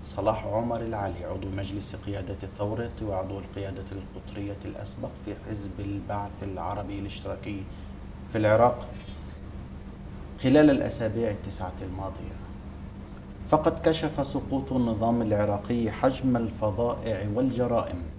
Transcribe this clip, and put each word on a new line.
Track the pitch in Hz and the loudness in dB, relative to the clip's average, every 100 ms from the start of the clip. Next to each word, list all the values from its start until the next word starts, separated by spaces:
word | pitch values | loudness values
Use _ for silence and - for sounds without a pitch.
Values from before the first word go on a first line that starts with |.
صلاح | - - 101 110 101 | -8 0 2 2 0
عمر | 104 120 117 | 0 0 0
العالي، | 117 107 98 87 85 | -2 -2 -2 -2 -4
عضو | 95 95 98 | -4 -4 -4
مجلس | 98 101 98 - | -4 -4 -6 -6
قيادة | 104 101 95 95 | -6 -4 -4 -6
الثورة | 95 - 101 110 117 - 107 | -8 -4 -2 -2 -4 -4 -2
وعضو | 95 95 98 | -2 -2 -6
القيادة | 92 - 98 95 98 | -8 -6 -6 -6 -8
القطرية | 98 95 - - 101 101 98 - | -8 -8 -12 -10 -6 -6 -6 -8
الأسبق | 98 101 - 127 - - | -8 -8 -6 -8 -6 -8
في | 101 - | -8 -6
حزب | 104 98 92 | -6 -6 -6
البعث | 101 101 92 101 101 - | -4 -4 -2 -4 -4 -6
العربي | 98 92 82 101 98 98 | -6 -4 -4 -4 -4 -4
الاشتراكي | 98 - 98 98 - 101 95 - - - - - - | -6 -6 -6 -6 -4 -6 -6 -10 -10 -10 -10 -10 -4
في | - | 4
العراق، | 175 175 175 - - - - - - - - - - - - - - - - - | 8 10 8 6 -6 -10 -10 -10 -10 -10 -10 -10 -10 -10 -12 -12 -10 -10 -10 0
خلال | 262 285 302 | 6 10 10
الأسابيع | 269 - - 110 107 113 | 8 4 0 0 2 0
التسعة | 101 101 - 92 92 | 0 -6 -6 -6 -6
الماضية. | 95 92 95 90 98 - - - - - - - - - - - - | -6 -6 -6 -6 -8 -10 -10 -10 -10 -10 -10 -10 -12 -12 -12 -10 4
فقد | 151 156 - | 6 6 4
كشف | 175 156 151 - 135 | 4 4 2 0 0
سقوط | 139 104 135 127 | -2 0 -2 2
النظام | 131 120 107 113 117 | 2 2 4 4 4
العراقي | 107 104 104 101 - 120 113 | 4 4 4 2 0 2 2
حجم | - 131 131 131 120 | 4 2 4 2 4
الفظائع | 113 98 107 98 120 117 113 101 104 104 | 2 0 0 2 2 0 -2 -2 0 2
والجرائم | 131 117 120 117 - 90 82 | 2 2 4 4 2 -4 -6